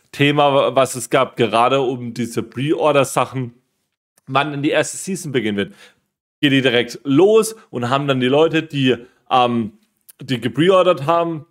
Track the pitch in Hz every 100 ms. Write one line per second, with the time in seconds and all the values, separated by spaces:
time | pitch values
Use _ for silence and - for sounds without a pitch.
0 | _ - 143 147 143 139 117 127 127 127
1 | - 135 127 - 113 113 123 139 127 127
2 | 120 120 117 120 - 123 147 - 151 139
3 | 127 143 123 131 120 - _ _ _ _
4 | _ _ - 135 151 143 147 151 143 -
5 | - 190 147 127 107 104 196 - - _
6 | _ _ _ _ 143 135 127 117 110 -
7 | 143 139 196 220 214 - _ 123 120 139
8 | 143 131 123 143 160 160 156 143 131 -
9 | - _ - 127 120 120 104 - _ _
10 | _ - 120 123 117 131 175 190 180 156
11 | 139 170 170 156 -